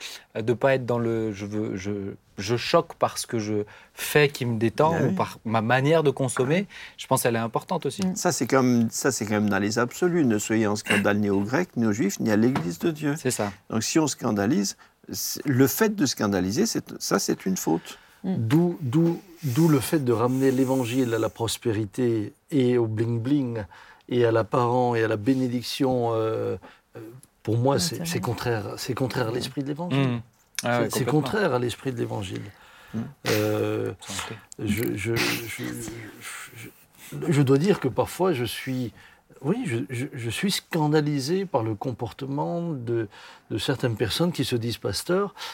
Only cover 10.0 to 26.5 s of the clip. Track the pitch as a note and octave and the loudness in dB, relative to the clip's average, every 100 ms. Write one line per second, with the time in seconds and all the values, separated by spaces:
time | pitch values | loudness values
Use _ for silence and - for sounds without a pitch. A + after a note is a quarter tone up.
10 | F3+ E3+ C3 G#2+ - A2 G#2+ G#2+ - G#2 | 0 2 2 2 2 2 2 0 0 2
11 | G2+ G#2 G#2 G2 G2+ C#3 F#3 B2 A2 G2+ | 2 2 2 2 2 0 -2 0 0 2
12 | F#3+ - A#2 G#2+ A#2+ D3 E3+ E3+ E3+ D3+ | 0 0 2 4 4 2 -2 -2 -2 -2
13 | D3 C#3+ B2+ A#2+ G#2 G2 - A2+ - D#3+ | -2 -2 -2 -2 -4 -6 -6 -4 0 2
14 | D3+ - B2 G#2 G2+ D#3+ G3 - - _ | 2 0 0 2 2 2 0 -4 -14 _
15 | - G#2+ - - - B2+ C3+ - A3 G3+ | -12 -8 -6 -4 0 4 4 4 2 2
16 | C#3 - G#2+ G2 F#2 B2 A3 - - - | 0 0 2 2 2 0 0 -2 -8 -8
17 | - G3 - - F#3+ F#3 - E3 - - | -2 0 0 -2 -2 -2 0 -2 -4 -18
18 | - _ F#3+ E3+ A2 D3+ F3 E3+ C3+ D3 | -20 _ -4 -2 2 4 4 0 0 4
19 | E3+ E3 - - D3 A#2 E3 C#3+ - E3 | 4 2 -6 -12 -4 4 6 4 2 0
20 | B2+ A2 B2 C3 C3+ B2+ B2+ C3 A#2 B2+ | 2 2 2 4 4 4 2 2 0 0
21 | B2 A2+ A2 - A2+ - B2 G#2+ G#2 - | 2 2 -2 -2 -4 -2 -2 -2 -2 0
22 | B2 A2+ G#2 - - D3 B2 B2 A2+ A2 | 0 0 -2 -10 -4 2 4 4 2 0
23 | A2+ A#2 A#2+ D3 B2+ A2+ G2+ - - - | 0 0 2 2 0 -4 -8 -14 -20 -18
24 | - B2 A#2 A2+ G2+ C3 A#2+ B2 B2 A#2 | -2 2 4 4 2 2 2 2 2 2
25 | A2 G#2+ G#2 C3 C3 B2 A#2 - C3 B2+ | 2 0 0 2 0 -2 -4 0 0 2
26 | A#2 A2+ A2 A2 G#2+ | 0 0 0 -2 -2